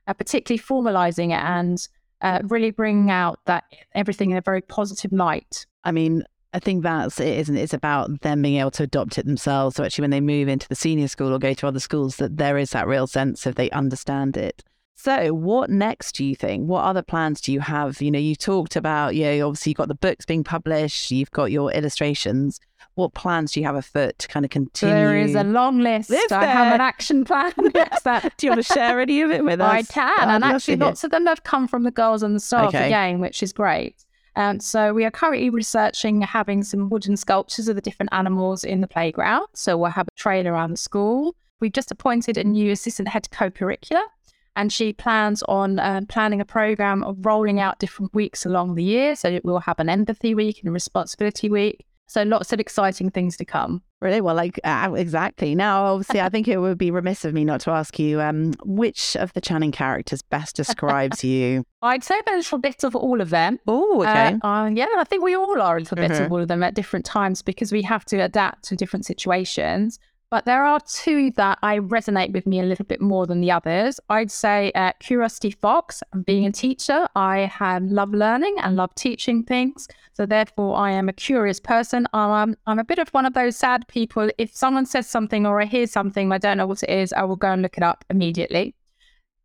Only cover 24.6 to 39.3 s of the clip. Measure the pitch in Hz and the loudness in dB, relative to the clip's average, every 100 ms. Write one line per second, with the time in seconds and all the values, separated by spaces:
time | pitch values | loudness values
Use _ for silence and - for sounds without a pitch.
24.6 | 135 - - 156 156 156 302 147 202 233 | -4 0 2 4 4 4 2 2 2 2
25.6 | 254 247 240 220 220 262 440 196 294 247 | 2 4 2 0 0 0 2 2 4 4
26.6 | 240 233 254 - - 285 240 370 359 - | 4 4 2 0 0 2 4 2 0 2
27.6 | 381 - - 698 254 240 320 - 277 233 | 2 4 2 2 0 0 -2 -2 2 2
28.6 | 233 285 233 247 254 285 311 311 285 175 | 2 2 4 2 2 2 2 2 2 4
29.6 | 214 220 226 294 254 392 233 214 262 262 | 4 4 0 0 2 4 4 4 4 0
30.6 | - 277 285 277 320 330 339 320 - 269 | 0 2 2 0 -2 0 2 0 -2 -2
31.6 | 254 247 240 247 226 220 208 208 - 240 | 0 0 0 2 2 2 0 -2 0 2
32.6 | 208 147 127 214 185 180 180 - 196 - | 2 2 2 2 2 0 -4 -4 -6 -2
33.6 | 202 156 - - _ _ _ - 202 202 | 0 0 -2 -10 _ _ _ -2 -2 -2
34.6 | - 220 214 220 226 220 330 277 247 233 | -2 0 2 2 0 0 0 2 0 0
35.6 | 214 226 214 - 220 208 196 226 202 202 | 0 2 2 0 0 0 0 -2 0 -2
36.6 | 202 202 196 214 196 202 - 196 - - | -2 -2 -2 -2 0 -2 2 0 0 -4
37.6 | 220 202 196 - 202 190 190 185 185 190 | -4 -2 -4 -6 -4 -2 0 0 0 -2
38.6 | - 185 190 170 165 - 170 | -2 -2 -2 0 -2 0 0